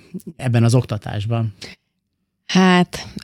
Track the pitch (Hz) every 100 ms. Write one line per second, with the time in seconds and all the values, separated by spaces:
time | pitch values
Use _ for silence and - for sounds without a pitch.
0 | _ 185 - - 123 117 117 127 - 107
1 | - 107 104 117 110 - - - _ _
2 | _ _ _ _ - 185 185 180 175 -
3 | - -